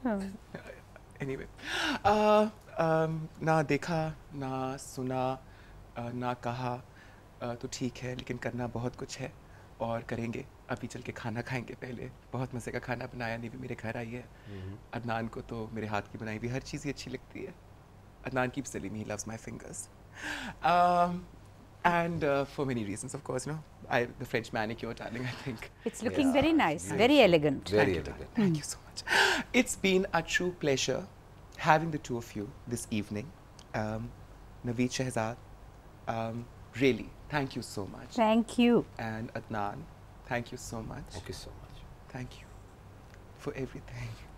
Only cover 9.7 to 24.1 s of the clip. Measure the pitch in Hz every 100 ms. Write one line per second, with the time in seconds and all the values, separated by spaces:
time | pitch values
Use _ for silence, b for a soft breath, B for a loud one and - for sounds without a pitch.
9.7 | - 117 117 117 117 117 117 135 - -
10.7 | 123 120 117 127 - 120 110 120 131 113
11.7 | 131 131 120 127 - - 120 127 123 113
12.7 | 120 - 120 127 127 117 113 117 131 127
13.7 | 120 107 117 117 120 113 - - 101 95
14.7 | 101 - 120 120 113 113 - 127 117 110
15.7 | 110 107 104 98 113 113 107 117 131 -
16.7 | 147 143 135 - 127 - - - - -
17.7 | - - - - - - 127 127 123 127
18.7 | - 98 107 107 104 - 113 - - -
19.7 | 165 - - - B 302 B 247 B -
20.7 | 175 175 175 175 175 180 - - - -
21.7 | - 175 170 170 170 151 139 135 - 135
22.7 | 123 104 101 127 139 - 131 135 156 151
23.7 | - - 131 120